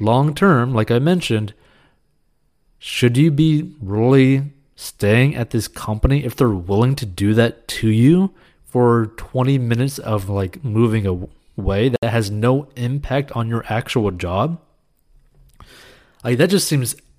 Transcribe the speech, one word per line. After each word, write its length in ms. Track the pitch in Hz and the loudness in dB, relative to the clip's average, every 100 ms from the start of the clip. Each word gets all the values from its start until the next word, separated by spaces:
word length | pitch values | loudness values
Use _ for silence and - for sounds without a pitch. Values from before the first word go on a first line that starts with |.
long 340 | 104 123 147 | 0 2 2
term, 400 | 143 196 131 123 | 2 2 4 2
like 160 | 117 107 | 0 0
I 80 | 120 | 0
mentioned, 560 | 151 180 - 110 104 - _ _ _ _ _ _ _ _ _ _ _ _ | 2 0 0 -4 -4 -10 _ _ _ _ _ _ _ _ _ _ _ _
should 380 | - - 123 123 | -12 0 2 4
you 140 | 165 | 2
be 440 | 139 160 151 175 - | 4 2 2 -2 -10
really 680 | 98 104 123 135 131 135 143 - _ | -6 0 4 4 4 2 -2 -12 _
staying 600 | - - - 104 113 139 135 | -20 -20 -4 2 4 2 0
at 140 | 117 | -4
this 180 | 113 - | -4 -6
company 560 | - - 107 - 143 | -10 -8 -2 0 0
if 100 | 127 | -2
they're 140 | - 123 | 0 0
willing 480 | 95 87 101 123 139 | 0 0 2 2 0
to 100 | 104 | -6
do 260 | 87 101 | -4 0
that 340 | 110 117 - - | 2 2 -2 -12
to 200 | - 110 | -4 0
you 460 | 110 131 180 190 - _ _ | 4 4 4 2 -4 _ _
for 420 | - 127 120 117 107 - | -6 0 2 2 0 -8
twenty 400 | - 127 127 135 | -8 -2 0 0
minutes 440 | 117 117 139 - | 0 0 -2 -4
of, 280 | - 107 98 | -4 -4 -2
like, 360 | 98 95 - | -4 -4 -6
moving 420 | 127 107 117 110 98 | -4 0 2 0 -2
away 840 | 92 95 - _ - 98 98 127 | -4 -8 -16 _ -8 -4 0 0
that 200 | 120 117 | 0 -2
has 180 | 113 98 | -2 -2
no 380 | 107 120 135 147 | -2 0 0 -4
impact 560 | - 123 143 - 135 143 117 | -6 -6 -4 -4 -4 -4 -6
on 120 | 113 | -4
your 160 | 117 - | -4 -4
actual 420 | 107 - 127 104 | -6 -2 -2 -2
job? 500 | 90 87 95 147 170 _ _ _ _ _ _ _ _ _ _ - - - - _ _ | -2 -4 -2 -2 -4 _ _ _ _ _ _ _ _ _ _ -20 -20 -20 -20 _ _
Like, 140 | 120 123 | -2 0
that 100 | 175 | 2
just 180 | 190 - | 2 0
seems 300 | 147 120 - _ | -2 -2 -8 _